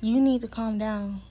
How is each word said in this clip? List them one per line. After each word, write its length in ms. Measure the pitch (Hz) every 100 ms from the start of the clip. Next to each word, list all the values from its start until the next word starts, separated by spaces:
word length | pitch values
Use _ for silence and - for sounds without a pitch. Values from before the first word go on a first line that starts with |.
You 200 | 220 240
need 220 | 269 254
to 60 | 233
calm 300 | - 226 214
down. 440 | 214 214 202 202 190